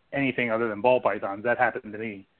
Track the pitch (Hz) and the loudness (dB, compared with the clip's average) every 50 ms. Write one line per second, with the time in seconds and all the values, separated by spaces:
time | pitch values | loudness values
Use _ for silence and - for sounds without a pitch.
0 | _ _ - 139 139 131 123 - 123 117 113 113 120 113 104 104 107 123 127 123 | _ _ -4 -2 -2 -2 0 0 0 0 0 0 0 -2 -2 2 4 4 4 4
1 | - 104 101 104 113 98 98 107 104 120 117 123 123 113 - 104 - 107 101 104 | 4 0 -2 -2 -4 -6 -6 -2 0 0 2 2 2 2 0 -2 -8 -10 -10 -8
2 | 113 110 101 98 95 _ _ | -8 -8 -8 -10 -14 _ _